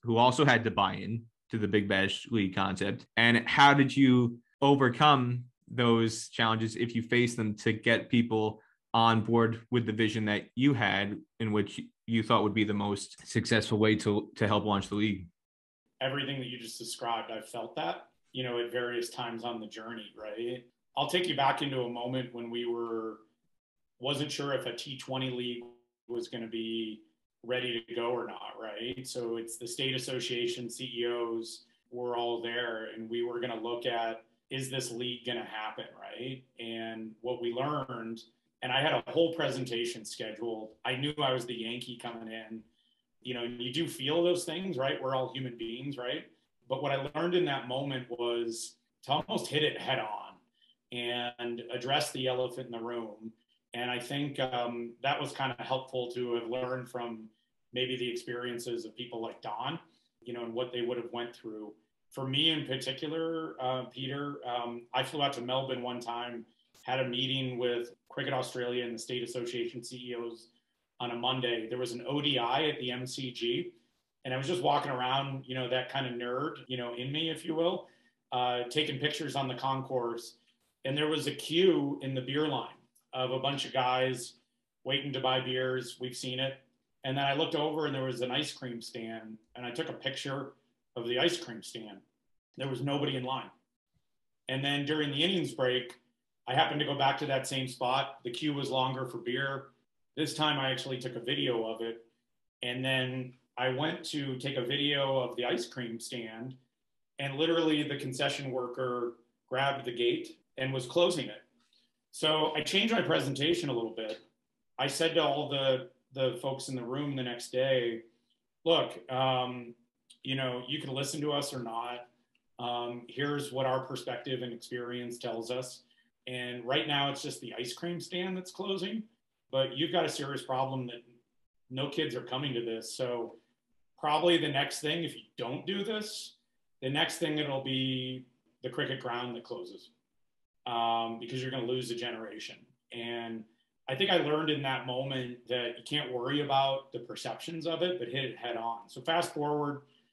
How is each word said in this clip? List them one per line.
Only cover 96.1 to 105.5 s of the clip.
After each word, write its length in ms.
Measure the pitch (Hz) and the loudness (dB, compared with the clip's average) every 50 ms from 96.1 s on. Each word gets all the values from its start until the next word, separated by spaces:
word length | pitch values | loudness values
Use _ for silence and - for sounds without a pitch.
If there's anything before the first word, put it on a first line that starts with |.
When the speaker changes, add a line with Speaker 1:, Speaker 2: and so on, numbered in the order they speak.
| _ _ _ _ _ _ - 123 | _ _ _ _ _ _ -4 2
Speaker 2:
I 60 | 127 | 4
happened 260 | 160 160 - 147 147 | 4 4 4 4 0
to 60 | 151 | 0
go 100 | 147 139 | 0 2
back 220 | 139 139 139 139 - | 4 4 4 4 2
to 80 | 151 | 0
that 200 | 135 135 131 131 | 0 0 0 0
same 220 | - 135 135 127 123 | -2 -2 -2 -2 -4
spot. 520 | - - 131 123 131 139 135 - - - - | -4 -2 0 2 2 2 0 -2 -6 -8 -8
The 60 | 120 | -8
queue 240 | 120 - 151 151 143 | -6 -2 -2 0 0
was 160 | 139 135 120 | 0 -2 0
longer 360 | 131 131 127 135 131 131 131 | 2 2 2 2 0 -2 -4
for 120 | 127 - 113 | -6 -6 -6
beer. 480 | - 120 123 135 139 135 139 135 - - _ _ _ _ _ _ _ _ - | -4 -4 -2 -2 -2 -2 -4 -6 -8 -12 _ _ _ _ _ _ _ _ -4
This 180 | 147 156 - - | -2 -2 -2 0
time 240 | 151 151 151 143 139 | 2 2 2 2 2
I 120 | 135 131 | 2 0
actually 280 | 131 127 - 139 131 127 | 0 -2 -4 -4 -6 -4
took 160 | - 123 117 | -4 -6 -6
a 60 | 113 | -4
video 440 | 117 123 143 143 143 131 120 113 110 | -2 -2 0 0 2 2 2 2 0
of 160 | 110 110 113 | -2 -2 -4
it. 240 | 113 113 113 - - _ _ _ _ _ _ _ _ _ _ - | -4 -6 -6 -8 -12 _ _ _ _ _ _ _ _ _ _ -8
And 200 | - 123 123 131 | -6 -4 -4 -2
then 520 | 131 131 131 131 131 127 127 131 127 127 - _ _ _ - 123 | 0 2 2 2 2 0 -2 -4 -6 -8 -12 _ _ _ -4 0
I 100 | 127 131 | 0 0
went 340 | 127 131 151 165 180 180 - | 2 2 0 0 -2 -4 -6
to 300 | - - 147 139 139 127 127 | -4 -4 -2 -2 -2 -4 -4
take 180 | 135 139 135 | -4 -2 -2
a 80 | 127 117 | -2 0
video 540 | 120 143 143 143 147 147 139 139 135 135 131 | 0 0 2 2 2 2 2 2 2 2 2
of 180 | 123 120 - | 2 0 -2
the 80 | 123 120 | -2 0
ice 220 | 123 | 0